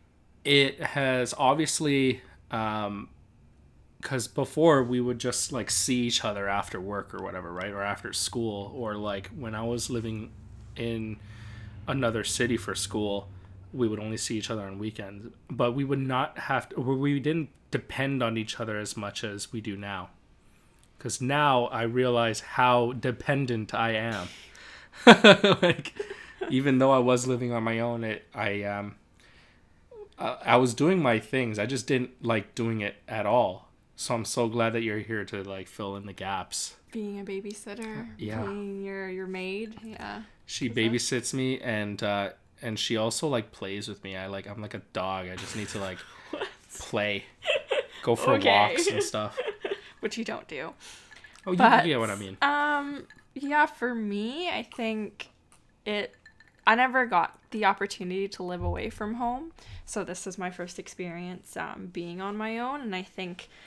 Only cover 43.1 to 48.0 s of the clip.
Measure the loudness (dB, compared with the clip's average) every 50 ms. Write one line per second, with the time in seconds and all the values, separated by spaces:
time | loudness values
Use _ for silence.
43.1 | 0 -2 -2 0 0 0 -2 -4 -10 -12 -10 -8 -8 -8 -8 -10 -10 -10 -10 -10
44.1 | -8 -8 -8 -8 -8 -8 -10 -10 -10 -10 -10 -10 -10 -12 -12 _ -6 -4 -2 -2
45.1 | -2 -4 -4 -8 -10 -10 -10 -8 -8 -8 -8 -6 -6 -6 -6 -6 -8 -10 -14 -18
46.1 | -20 -20 -14 -12 -10 -8 -8 -10 -12 -18 -20 -18 -16 -14 -10 -4 -2 -2 0 0
47.1 | -2 -4 -6 -10 -18 _ -2 -2 -2 -2 -2 -2 -2 -2 -2 -4 -12 -4